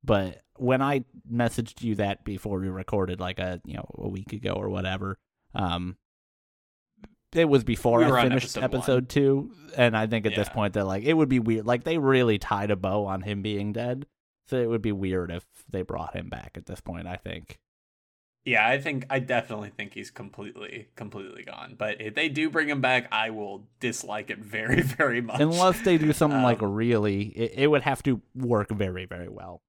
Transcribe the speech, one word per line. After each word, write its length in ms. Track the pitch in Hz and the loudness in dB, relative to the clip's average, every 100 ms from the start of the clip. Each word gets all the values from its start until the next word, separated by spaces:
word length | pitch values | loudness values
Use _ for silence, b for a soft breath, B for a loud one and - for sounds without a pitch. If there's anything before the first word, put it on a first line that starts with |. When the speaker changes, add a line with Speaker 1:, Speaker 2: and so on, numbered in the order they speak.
| - | 2
Speaker 1:
But 360 | 101 92 - _ - | 2 2 -8 _ -4
when 260 | 127 131 | 2 2
I 220 | 135 143 123 - - | 2 0 -4 -18 -6
messaged 520 | 117 117 - 117 - | 0 0 0 -6 -6
you 120 | 117 104 | -4 0
that 280 | 101 101 | 0 -2
before 360 | - 98 107 95 | -6 -8 -6 -4
we 100 | 95 | -4
recorded, 500 | 92 92 104 92 90 | -6 -2 -2 0 -2
like, 200 | 92 92 | -6 -4
a, 200 | 92 90 - | -6 -6 -10
you 100 | - | -12
know, 120 | - - | -12 -8
a 100 | - | -8
week 240 | 95 98 | -8 -8
ago 220 | 107 - | -6 -4
or 160 | 95 98 | -4 -4
whatever, 480 | 95 92 92 98 95 _ _ _ | -4 -4 -4 -6 -8 _ _ _
um, 440 | - 92 87 90 92 _ _ _ _ _ _ _ _ _ _ - _ _ | -4 -2 -2 -6 -10 _ _ _ _ _ _ _ _ _ _ -20 _ _
it 120 | 160 165 | 2 6
was 140 | 139 | 6
before 360 | 117 110 120 117 | 4 0 4 6
Speaker 2:
We 60 | 117 | 6
Speaker 1:
I 40 | |
Speaker 2:
were 100 | 127 | 6
on 100 | 123 | 4
Speaker 1:
finished 160 | 127 120 113 | 2 -2 -2
Speaker 2:
episode 60 | |
Speaker 1:
episode 400 | 127 127 123 127 | -2 0 2 2
Speaker 2:
one. 20 | 127 | 2
Speaker 1:
two, 440 | 143 139 139 143 - - - | 2 4 4 0 -14 -10 2
and 220 | 120 110 | 4 4
I 100 | 110 | 0
think 180 | 113 107 | 0 0
at 80 | 104 | 0
this 120 | 101 | -2
Speaker 2:
Yeah. 60 | |
Speaker 1:
point 200 | 120 104 | 0 0
that, 120 | 104 95 | 0 -2
like, 180 | 98 | 0
it 100 | 123 | 2
would 140 | 160 143 | 4 4
be 100 | 127 | 2
weird. 260 | 113 113 107 | 2 -2 0
Like, 180 | 123 | -2
they 140 | 139 165 | 0 2
really 400 | 135 131 120 104 | 4 4 4 2
tied 340 | - 101 104 | 0 -2 0
a 40 | 98 | 0
bow 280 | 92 104 98 | 0 -2 -2
on 160 | 95 | -4
him 200 | 95 101 | -4 -6
being 320 | 101 101 104 | -4 -4 -4
dead, 340 | 104 120 127 - _ _ _ _ | -4 -4 -6 -10 _ _ _ _
so 100 | 131 | -2
it 100 | 117 | 0
would 120 | 113 | 0
be 120 | 110 | 0
weird 360 | 98 95 92 87 | -2 0 -2 -4
if 160 | 87 - _ - | -8 -12 _ -10
they 120 | 95 | -8
brought 340 | 90 - 80 92 | -6 -6 -8 -10
him 140 | 87 | -10
back 240 | - - - | -12 -14 -18
at 100 | 87 | -16
this 120 | 90 | -14
point, 260 | - 85 87 | -12 -10 -10
I 120 | 90 | -10
think. 420 | - - - - _ _ _ _ _ _ _ _ - | -10 -14 -14 -20 _ _ _ _ _ _ _ _ 0
Speaker 2:
Yeah, 200 | 117 110 | 4 4
I 140 | 139 | 2
think, 260 | 156 139 123 | 0 -6 -2
I 100 | 135 | -2
definitely 500 | 123 120 - 107 101 | 0 -2 -2 -10 -10
think 220 | - 101 | -12 -12
he's 160 | 104 101 | -12 -16
completely, 800 | - 98 - 101 - 104 113 113 - | -16 -16 -14 -14 -12 -14 -14 -16 -16
completely 480 | 107 104 95 - | -14 -12 -14 -16
gone. 320 | - - - - | -16 -16 -16 -6
But 220 | 107 101 | -6 -4
if 160 | 110 107 | -6 -4
they 140 | 156 | -2
do 200 | 143 156 | -2 -2
bring 200 | 160 151 | 0 -2
him 100 | 143 | 0
back, 300 | 131 127 120 | 2 2 0
I 180 | 110 113 | -4 -2
will 360 | 110 101 101 104 _ | -6 -8 -10 -16 _
dislike 480 | 120 110 - 107 104 | -6 -6 -8 -8 -8
it 100 | 104 | -12
very, 420 | 107 107 110 135 | -8 -6 2 2
<laughs> 0 | |
very 380 | 143 - 147 120 | 2 2 2 2
much. 220 | 117 110 | -2 2
Speaker 1:
Unless 400 | 151 170 185 180 | 2 6 4 4
they 160 | 190 165 | 4 4
do 160 | 151 | 4
something, 280 | 147 151 139 | 4 4 4
like, 220 | 127 113 | 4 4
Speaker 2:
Um, 80 | 104 | 0
Speaker 1:
really, 500 | 104 117 113 104 98 104 - | 0 2 4 4 0 -2 -4
it, 140 | 117 - | -4 4
it 120 | 147 | 4
would 140 | 147 | 6
have 200 | 147 135 | 2 0
to 180 | - 117 _ 127 | 0 0 _ -6
work 340 | 123 113 101 | 0 2 0
very, 340 | 104 98 90 92 | -2 -2 -4 -10
very 220 | 87 87 | -12 -12
well. 320 | 101 90 87 | -14 -16 -18